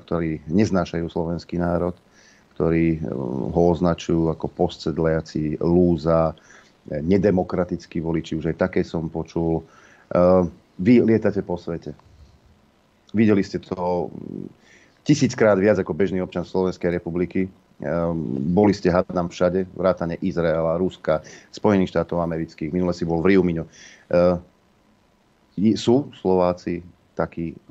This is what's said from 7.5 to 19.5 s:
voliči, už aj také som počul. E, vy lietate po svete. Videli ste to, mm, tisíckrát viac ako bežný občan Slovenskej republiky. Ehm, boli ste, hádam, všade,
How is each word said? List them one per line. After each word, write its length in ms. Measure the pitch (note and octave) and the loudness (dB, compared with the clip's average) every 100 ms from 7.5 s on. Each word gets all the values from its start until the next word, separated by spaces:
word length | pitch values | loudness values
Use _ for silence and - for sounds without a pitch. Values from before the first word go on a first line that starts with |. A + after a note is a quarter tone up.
| F2+ F2 E2+ - E2+ | -4 -4 -6 -8 -8
voliči, 400 | D#2+ E2 - E2 | -4 -4 -4 -6
už 160 | D#2+ D#2 | -4 -2
aj 0 | |
také 240 | F#2 F2+ | -2 -2
som 320 | F2 E2+ D#2+ | -4 -4 -6
počul. 480 | E2 D#2+ E2+ E2 D#2+ | -8 -6 -4 -2 -2
E, 880 | - _ - _ - - F2+ F#2 F2 - _ - | -6 _ -20 _ -2 2 4 4 2 -4 _ -2
vy 240 | F#2 A#2+ | 4 6
lietate 400 | G#2 A2 G#2+ F#2+ | 6 2 2 -2
po 160 | F#2 F2 | -4 -6
svete. 320 | - E2 D#2 C#2+ _ _ - _ _ _ _ _ _ _ _ | -8 -10 -10 -16 _ _ -20 _ _ _ _ _ _ _ _
Videli 260 | G#2 A2 G2 | 2 4 4
ste 220 | F#2+ - | 0 -6
to, 480 | - F2+ F2+ F2+ C2+ | -8 -6 -4 -4 -4
mm, 360 | - - G1+ G1+ - _ - _ _ - | -10 -14 -12 -14 -18 _ -20 _ _ 0
tisíckrát 500 | D3 B2+ - A2 F#2+ | 2 2 4 4 6
viac 220 | G#2 G2 | 4 2
ako 160 | F2+ | 0
bežný 260 | D#2+ F#2+ F#2 | -2 -2 -2
občan 240 | F2+ F2+ | -4 -6
Slovenskej 460 | E2+ F#2 F#2 F2 F2+ | -4 -2 -2 -2 -2
republiky. 560 | F2 E2+ F2 E2+ F#2+ F#2 - _ - | -4 -4 -4 -2 -2 -4 -8 _ -12
Ehm, 320 | D2 E2+ E2+ E2 A#1+ C2+ D2 | -6 -2 -2 -4 -4 -4 0
boli 220 | F2+ G#2 | 4 4
ste, 160 | F#2 F2+ | 4 2
hádam, 380 | F2+ - F2+ F2 | 2 0 -2 -4
všade, 380 | - F2+ | 0 0